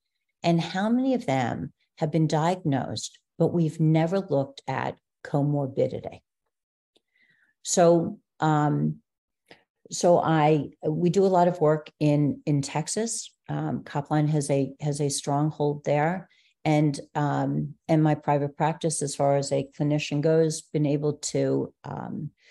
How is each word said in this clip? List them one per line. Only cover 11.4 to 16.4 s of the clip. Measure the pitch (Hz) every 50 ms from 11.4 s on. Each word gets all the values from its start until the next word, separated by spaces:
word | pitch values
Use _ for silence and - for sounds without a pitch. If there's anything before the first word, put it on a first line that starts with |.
| 175 180
of | 175 180
work | 156 151 156 156 - - - -
in, | 151 151 147 147 147 139 135 - -
in | 156 147 143 139
Texas. | - - 151 156 - - 214 226 226 - - - - - _ _ -
Um, | 147 147 156 151 131 - 139
Copline | - - 147 147 - 151 151 151 151
has | 151 151 143 147
a, | 143 139 135 131 - -
has | 147 147 143 143
a | 147 139
stronghold | 143 - - 156 143 143 151 156 151 - 147 147 143 147 -
there. | 147 143 147 147 165 180 190 175 - _ _